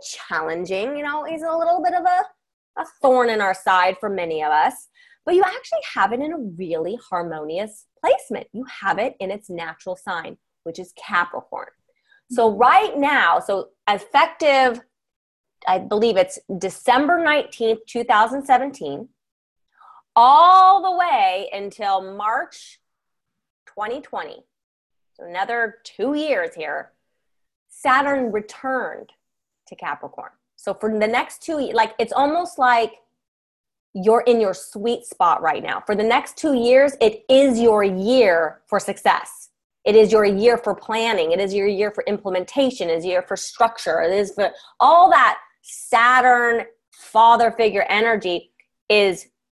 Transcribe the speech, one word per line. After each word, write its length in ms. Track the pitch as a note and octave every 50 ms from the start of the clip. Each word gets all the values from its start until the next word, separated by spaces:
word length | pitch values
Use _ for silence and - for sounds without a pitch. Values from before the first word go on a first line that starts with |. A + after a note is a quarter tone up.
challenging, 920 | - - - - - - F3 D#3+ D#3+ D#3+ E3 E3+ F3+ F3+ F#3+ F#3+ G#3+ C4 D4
you 60 | D4 D4
know? 200 | C#4+ D4 D4+ D4
He's 180 | D#4 E4 D4+
a 140 | D#4+ E4 D#4+
little 260 | E4 E4 E4+ F4 F#4
bit 120 | D#4 F4 F4+
of 100 | F4 E4+
a, 200 | F#4 F4+ F#4 - - _ _ _ _ _ _ _ _ _
a 100 | - - - _ _
thorn 280 | - C4+ B3+ B3+ A#3+ A#3
in 100 | A3 G#3+
our 140 | G3+ F#3+ F#3+
side 420 | - - G#3 F#3 F#3 F3+ F#3+ F#3+ -
for 100 | A3 G3+
many 340 | G3 F#3 F3 E3 D#3+ D#3 D3+
of 80 | D3+
us. 360 | D3+ D3+ E3 B3+ - - - _ _ _ _ _ _ _ _
But 100 | D#4 F4+
you 80 | F#4
actually 400 | G4+ F#4 G#4 B4+ - - E5 D#5 - - -
have 180 | A3+ G3 G3+
it 80 | A#3 B3
in 120 | D4 D4+
a 60 | E4+ D#4
really 580 | A#3 G3 E3 E3+ F#3 D#3+ E3+ D#3+ D#3+ F3+ A3 A#3+ - _
harmonious 760 | F#3+ F3 F3 E3+ D#3+ D#3 D3+ D3+ E3 F#3 G#3+ G#3+ G#3+ - _ _ _ _
placement. 460 | - - - - - - A3 - - -
You 120 | - A3 C4 - - -
have 160 | G#3 G3 E3+ G3
it 160 | A3+ C4+ C4 _
in 100 | G3 F#3+
its 180 | G3+ G#3 - -
natural 460 | F3 E3+ E3 D#3+ D#3+ _ - F#3+ F3+
sign, 420 | - - F3+ F3+ E3 D#3+ - - _ _ _ _ _
which 160 | _ E3 E3 -
is 140 | F3+ - _
Capricorn. 760 | - - - G3+ F3 E3 - - - - _ - - - - _ _ _ _ _ _ _ _ _ _ _ _
So 200 | B3 A#3+ A#3 A3
right 460 | G3+ G3 B3 B3+ E4+ G4 G#4+ F#4+ -
now, 440 | C#4+ C#4 D4 C#4+ B3 F#3+ E3+ E3+ E3+
so 280 | - - G3+ F#3+ - - _ _ _ G#3
effective, 920 | G#3 G3+ - - - C#4+ D4 D#4+ - - D#4+ D4 C#4 C4+ C4 B3+ A#3 A#3+ - _ _ _ _ _ _ _ _ _ _ _ _ _ _ _ - -
I 100 | F#3 F3+
believe 380 | - - G#3 G#3+ A3+ A#3 F3+
it's 220 | F#3+ F#3 F#3 - - - - G3 F3
December 640 | F#3+ F#3 - - - B3+ B3 C4+ D4 D4+ F4 E4+
nineteenth, 580 | E4+ D4+ D4+ C#4+ - - - - A#3 A3 A3+ A3 -
two 180 | - - A#3 A#3+
thousand 400 | - A3+ G#3 A3+ A#3 B3+ C#4+ C4+
seventeen, 640 | - B3+ B3 C4+ C#4+ C#4 - F3 C#3+ C#3 D3 A#3 - _ _ _ _ _ _ _ _ _ _ _ _ _ _ - - - - _ _ _
all 680 | A#3 A#3+ B3+ C#4+ D#4 E4+ F4+ F#4 F#4+ F#4 F#4 G4 G4
the 140 | F4 F#4+ F4+
way 520 | F4+ F4+ F4 C#4 A3+ G3 F#3 F#3 G3 G3+ -
until 640 | - G3+ G3+ G3+ - - G#3 G3 F#3+ F#3+ F#3+ F#3+ G3
March 640 | G3+ G#3 G#3+ A#3 C#4 F4 E4 - - - - - _ _ _ _ _ _ _ _ _ _ _ _ _ _ _ _ _ _
twenty 340 | _ _ G3+ G#3 A3 A#3+ D4
twenty, 440 | - - - F#3+ E3 - - - _ _ _ _ _ _ _ _ _ _ _ _ _ _ _
so 100 | _ -
another 540 | F3 F3 F#3 G3 G#3+ A#3 A#3 A#3 G#3+ A3 _ _
two 300 | - - - G#3 C4+ D4
years 400 | D4 D#4 D4+ B3+ F#3+ E3+ E3 -
here, 380 | E3+ D#3 D3 D3 D3+ - - _ _ _ _ _ _ _ _ _ _ _ _ _ _ _ _
Saturn 640 | - - - C4+ B3+ C#4 C#4 C#4+ C#4 C4+ B3 A3+
returned 760 | G3+ G#3+ G#3+ - - - - C4+ C4 B3+ G#3 D#3 - - - - _ _ _ _ _ _ _ _ _ _ _ _
to 80 | F#3
Capricorn. 540 | - F3+ D#3 D3 - - C3+ - - - - _ _ _ _ _
So 160 | _ - G3+ F#3+
for 160 | - G#3+ A3 A3
the 100 | G#3+ G#3+ G#3+
next 340 | A#3 B3+ - - - -
two 160 | - - D#4+ D4
ye-, 120 | B3+ -
like, 220 | - A3+ A3 A3 - -
it's 140 | A3+ A3+
almost 460 | - B3+ C#4 D4 D#4 F4 F4+ F4 - -
like 360 | B3+ B3 A#3+ A#3 A3+ A3 - _ _ _ _ _ _ _ _ _ _ _ _ _ _ _ _ _ _ _ -
you're 280 | G3 F#3 A3 A3+ A#3+
in 180 | A#3+ B3 A#3 A3+
your 140 | G#3+ F#3+ F3+
sweet 500 | - - - - G#3 G3+ A#3 A#3+ - -
spot 380 | - - - F3+ E3+ D#3 -
right 200 | - D#3+ D3 -
now. 200 | - - - - -
For 100 | - G#3
the 80 | G3 G#3+
next 320 | A3+ A#3+ C#4+ C#4+ - -
two 180 | - - D#4 C4+
years, 400 | A#3+ A#3 A#3+ B3+ C4 C#4 C#4+ C4+ -
it 240 | A3+ G#3+ G#3+ - - -
is 320 | C4 C4+ C#4 C4+ A#3 A3+
your 220 | A#3 A#3 G#3+ G#3 G3+
year 800 | G3 F#3 F#3 F#3+ A3+ B3+ C4 A3+ F#3+ E3+ E3 E3 D#3 - _ _ _
for 120 | G#3 G3
success. 720 | - - G3 - - G3+ E3+ - - - - - - _ _ _ _ _ _ _ _
It 120 | G#3 G#3
is 160 | A3 G#3+ F#3+
your 120 | A3 G#3+ G#3
year 320 | G3+ G3 G3 A3 A#3+ A#3
for 180 | - - G#3+ F#3+
planning. 580 | - - - A3 A3+ A3+ A#3 A3 F#3 D#3 D#3+
It 80 | E3+ F#3
is 120 | G3+ F#3+
your 140 | G3 G3+ G3
year 240 | G#3 G3+ F#3 G#3+ G#3
for 140 | G#3 - -
implementation. 840 | G3+ G#3 G3+ G#3 G3 F#3 F#3 F#3 - - C#4+ C4+ B3+ C4 - F#3 E3
It 100 | E3 E3
is 60 | E3
your 80 | F#3 F3+
year 80 | F3+
for 140 | F#3 - G3+
structure. 640 | - - - - - A#3 A3+ A#3 - - F3+ D#3+ E3
It 100 | E3 E3+
is 200 | F#3+ G#3 G3+ F#3
for 180 | - G3+ G3 F3 - - - _ _ _
all 320 | B3 C#4+ E4 F4 F4+ F#4+
that 280 | F4 C#4 B3 G#3 - - - _ _ _
Saturn 1040 | _ - - - - - - A3+ A#3 B3 B3+ B3+ B3 B3+ B3 A#3+ A#3+ A#3 A#3 A3+ A3+ A#3 _ _ _ _
father 580 | _ _ - - - A3 A3+ A#3 A#3 A#3 A#3 A3
figure 320 | A3 A#3 A3+ G#3+ F#3+ G3+ - -
energy 640 | G3 G#3 A3+ A#3 A3+ G#3 - F3+ F3 E3+ - _ _ _ _ _ _ _ _ -
is 380 | G#3+ G#3 G3+ G3 F3 E3+ - _ _ _ _ _